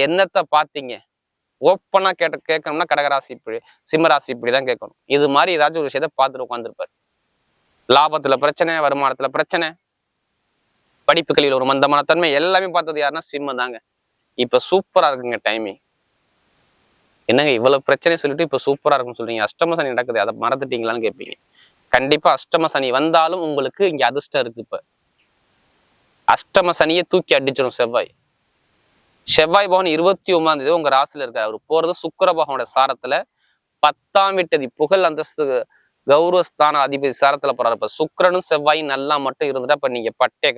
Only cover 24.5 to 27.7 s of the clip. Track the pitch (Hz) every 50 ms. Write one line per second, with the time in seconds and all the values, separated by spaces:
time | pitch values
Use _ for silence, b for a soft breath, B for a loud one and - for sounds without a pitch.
24.5 | 113 117 107 - 101 - - _ _ _ _ _ _ _ _ _ _ _ _ _
25.5 | _ _ _ _ _ _ _ _ _ _ _ _ _ _ _ - 101 - - _
26.5 | - 196 180 175 165 - 156 156 160 180 170 - - 185 - - 160 139 135 139
27.5 | 135 143 131 123